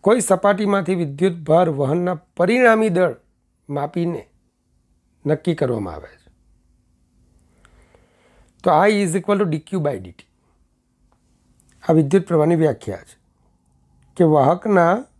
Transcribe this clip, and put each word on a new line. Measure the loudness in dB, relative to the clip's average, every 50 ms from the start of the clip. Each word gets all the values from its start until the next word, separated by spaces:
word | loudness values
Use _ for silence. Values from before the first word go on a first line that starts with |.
| 2
કોઈ | 2 2 2
સપાટીમાંથી | 2 0 0 2 2 0 0 0 0 -2 0 -2 -2 -2 -4
વિદ્યુત | -4 -4 -6 -4 -2 -2 -2 -2 -4
ભાર | -2 0 2 2 2 0
વહનના | 0 -2 -2 -2 -2 -2 -2 -4 -6 -8 _ _ _
પરિણામી | -2 0 0 2 4 4 4 4 4 0 0
દળ | 0 0 0 0 -2 -8 _ _ _ _ _ _ _ _ _ -10
માપીને | -8 -8 -8 -6 -6 -6 -4 -4 -6 -8 -12 _ _ _ _ _ _ _ _ _ _ _ _ _ _ _ _ _ _ _ _
નક્કી | -4 -4 -2 _ -6 -4
કરવામાં | -2 -2 -4 -2 -4 -6 -8 -10
આવે | -14 -16 -20
છે. | -20 _ _ _ _ _ _ _ _ _ _ _ _ _ _ _ _ _ _ _ _ _ _ _ _ _ _ _ _ _ _ _ _ _ _ _ _ _ _ _ _ _ _ _ _ _ _ _ _ _ 0
તો | 2
I | 2 4 4 4 2 2
is | 0 -2 -2
equal | -4 -2 -2 -2 0
to | 0
D | -2 -4 -6
Q | -8 -8 -8 -4
by | -4 -4 -6 -6
D | -12 -16
T. | -20 -20 _ _ _ _ _ _ _ _ _ _ _ _ _ _ _ _ _ _ _ _ _ _ _ _ _ _ _ _ _ _ _ _ -2
આ | 0
વિદ્યુત | 2 2 2 2 0 -2 0
પ્રવાહની | 0 0 0 2 2 2
વ્યાખ્યા | 0 0 -2 -2 -4 -10 -14 -14 -14 -16
છે | -20 -20 _ _ _ _ _ _ _ _ _ _ _ _ _ _ _ _ _ _ _ _
કે | 0 2
વાહકના | 4 4 4 4 4 2 0 0 0 2 4 4 4 2 0 -4 _ _